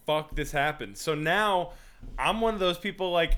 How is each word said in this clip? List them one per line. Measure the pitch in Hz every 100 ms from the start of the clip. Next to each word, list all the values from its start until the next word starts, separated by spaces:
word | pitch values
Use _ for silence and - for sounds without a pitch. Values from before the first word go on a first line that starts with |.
| -
fuck | 151 151 147
this | 143
happened. | 147 147 143 104 104
So | - 151
now | 156 190 214 185 170 - - - - -
I'm | 143 214
one | 226 214
of |
those | 185 175
people, | 202 180 185
like, | 175 165